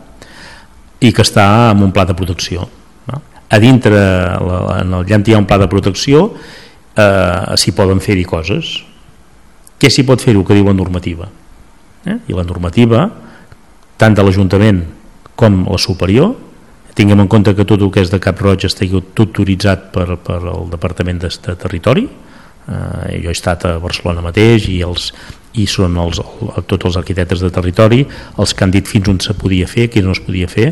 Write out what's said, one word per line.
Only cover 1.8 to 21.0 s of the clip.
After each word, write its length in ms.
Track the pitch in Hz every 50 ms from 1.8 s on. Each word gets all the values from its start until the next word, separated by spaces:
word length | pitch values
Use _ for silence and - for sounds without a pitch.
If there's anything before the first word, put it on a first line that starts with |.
un 100 | 101 95 92
pla 80 | 101 92
de 80 | 87 90
protecció, 540 | 85 95 87 92 - - - 92 87 95 - - - - - _ _ _
no? 140 | - 135 151 - - _ - - -
A 80 | - 107
dintre, 360 | 107 127 131 117 - 107 104
la, 640 | 101 101 95 92 90 90 90 92 95 95 92 90 90 101 98 92 95 92
en 100 | 90 92 90
el 80 | 90
llamp 180 | 92 107 107 98
hi 60 | 107 110
ha 60 | 104
un 80 | 101 -
pla 80 | 104 98
de 80 | 98 90
protecció 560 | 98 98 - 101 92 - - - 139 151 190 233 - - - - - - - - - _ _ _ _
eh, 600 | - 107 101 98 95 92 90 87 90 - - -
s'hi 160 | - - - -
poden 240 | - 101 92 95 92 -
fer-hi 220 | - 104 92 87
coses. 440 | - - 82 76 - 107 165 160 - - - - - - - - - - - - _ _ _ _ - - _ - - _ -
Què 80 | - 131
s'hi 160 | - - 127
pot 140 | 127 131 113
fer-ho 220 | - 131 113 98 90
que 120 | - 104
diu 100 | 101 101
la 100 | 101 98
normativa? 520 | 95 92 92 90 87 - 87 85 82 92 98 - - _ - - - - - - _ _ _ - - -
Eh? 120 | - 220 240 -
I 100 | - 95
la 80 | 90 87
normativa, 600 | 85 87 87 87 85 85 113 120 113 113 113 165 226 - - - - - - - - - - _ _ - _ _ _ _
tant 180 | - 110 110 104
de 80 | 101 98
l'Ajuntament 580 | 101 92 98 98 90 101 95 104 110 101 90 85 78 - - - - - - _ - _
com 280 | - 120 107 98 92 90 92
la 80 | 95 87
superior, 540 | - - 92 - 90 87 101 123 165 214 262 - - - - - - - - _ _ - -
tinguem 240 | - 107 101 104 101 101
en 60 | 92
compte 220 | - 110 95 110 98
que 80 | 101 101
tot 180 | 90 110 95
el 100 | 101 95 90
que 80 | 104 92
és 60 | 87
de 80 | 104 95
Cap 220 | - 101 87 - 101
Roig 220 | 98 95 90 -
està 160 | 92 - - 101 92 95 92 90 - -
tutoritzat 760 | - 113 92 - 104 101 95 98 90 - 101 95 - - - -
per, 220 | 92 90 87 90 85
per 220 | - - 90 87
el 260 | 87 87 87 87 87 85 87
Departament 480 | 82 85 85 85 -